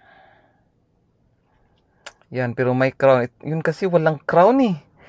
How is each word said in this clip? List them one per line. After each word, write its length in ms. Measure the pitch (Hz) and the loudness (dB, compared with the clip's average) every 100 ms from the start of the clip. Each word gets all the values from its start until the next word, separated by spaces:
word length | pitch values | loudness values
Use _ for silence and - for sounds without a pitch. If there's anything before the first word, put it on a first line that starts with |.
| _ _ _ _ _ _ _ _ _ _ _ _ _ _ _ _ _ _ _ _ - - - | _ _ _ _ _ _ _ _ _ _ _ _ _ _ _ _ _ _ _ _ -20 -20 -14
Yan, 260 | 123 123 117 | -8 -6 -4
pero 160 | 123 127 | -2 0
may 180 | 131 - | -2 0
crown. 320 | 135 127 123 | 2 2 0
It-, 160 | _ | _
yun 160 | - 160 | -10 -6
kasi, 300 | 165 156 190 | -6 -4 -2
walang 320 | 170 156 147 | 0 0 -4
crown 400 | - 170 190 269 | -2 2 4 4
eh. 160 | 240 156 - _ | 0 -2 -10 _